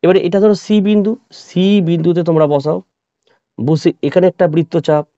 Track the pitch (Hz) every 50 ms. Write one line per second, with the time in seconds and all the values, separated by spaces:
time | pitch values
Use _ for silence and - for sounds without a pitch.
0 | - 165 190 190 - 175 175 202 196 214 208 185 - - 208 214 190 202 214 208
1 | 202 208 226 - _ _ - - - - - 175 185 196 202 208 180 165 170 170
2 | 160 175 175 170 170 165 165 156 156 147 147 143 139 151 160 185 190 _ _ _
3 | _ _ _ _ _ _ _ _ _ _ _ - 110 131 160 151 - 175 - _
4 | - 143 - 180 175 185 175 _ 185 165 151 165 165 165 - 170 143 - 156 151
5 | 147 _ _